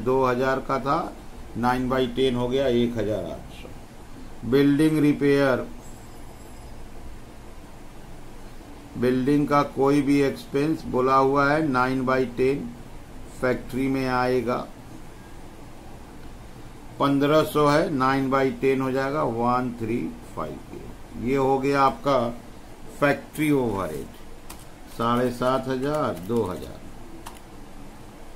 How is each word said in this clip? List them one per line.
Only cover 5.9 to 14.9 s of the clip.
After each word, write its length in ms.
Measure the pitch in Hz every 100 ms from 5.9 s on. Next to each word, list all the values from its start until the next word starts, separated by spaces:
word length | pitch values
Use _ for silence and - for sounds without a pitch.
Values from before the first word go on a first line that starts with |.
| - - - - - - - - - - - - - - - - - - - - - - - - - - - - - - -
बिल्डिंग 480 | 120 127 127 147 143
का 140 | 147 139
कोई 300 | 120 139 147
भी 180 | 135 143
एक्सपेंस 600 | 135 123 - 139 151 156 120
बोला 300 | 120 127 135
हुआ 340 | 135 143 139
है 160 | 151 160
नाइन 360 | 127 127 131 127
बाई 200 | 131 123 120
टेन 320 | 131 143 - - - - - - - -
फैक्ट्री 480 | 127 117 - 123 135
में 180 | 135 131
आएगा, 580 | 127 127 127 113 131 - - -